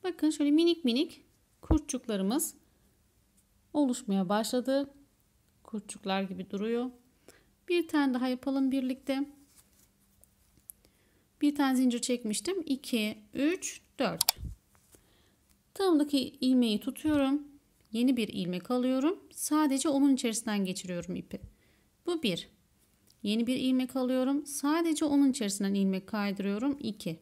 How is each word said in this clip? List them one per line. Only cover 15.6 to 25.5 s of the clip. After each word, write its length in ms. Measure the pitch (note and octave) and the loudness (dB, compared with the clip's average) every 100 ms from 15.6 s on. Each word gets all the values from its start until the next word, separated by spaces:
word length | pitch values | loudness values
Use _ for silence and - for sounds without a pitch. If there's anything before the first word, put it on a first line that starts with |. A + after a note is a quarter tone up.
| _ | _
Tığımdaki 460 | - G4 D#4 D4 C#4 | 0 4 4 4 0
ilmeği 600 | B3+ - B3+ B3+ A#3+ G#3 | -2 -2 2 4 4 2
tutuyorum. 680 | - B3+ D#4 D4 C4+ C#4+ D4 - _ _ _ | -2 -4 0 2 2 0 -4 -20 _ _ _
Yeni 260 | A3 B3 A#3+ | 0 2 2
bir 100 | G#3+ | 0
ilmek 440 | G3+ F3 F3+ - | -2 -4 -4 -2
alıyorum. 480 | B3 B3+ C4 C#4+ G4+ - | -2 0 2 0 -2 -8
Sadece 580 | - - D4+ D#4 C4+ E4 | -10 -2 2 2 2 0
onun 240 | C#4 C#4 | 4 4
içerisinden 520 | C4 A#3+ G#3+ - G#3 F#3+ | 4 0 -4 -2 -2 -2
geçiriyorum 500 | F#3 F3+ F3 F3 F#3 | -4 -6 -8 -6 -8
ipi. 260 | F3 - - _ _ _ _ _ - | -8 -12 -14 _ _ _ _ _ -6
Bu 180 | F4 | -2
bir. 260 | B3+ E3 - _ _ _ _ _ _ _ | 0 -2 -8 _ _ _ _ _ _ _
Yeni 240 | G3+ A3 A#3 | -2 0 0
bir 80 | B3+ | 0
ilmek 400 | B3+ B3+ B3+ C4+ | 0 0 0 -2
alıyorum. 500 | B3+ B3+ B3+ C#4 D4 | 0 0 2 0 -4
Sadece 600 | - C#4+ D#4+ E4+ D4+ D#4 | -4 0 0 0 0 2
onun 260 | C#4+ C#4 | 4 4
içerisinden 420 | B3+ G#3 | 2 -4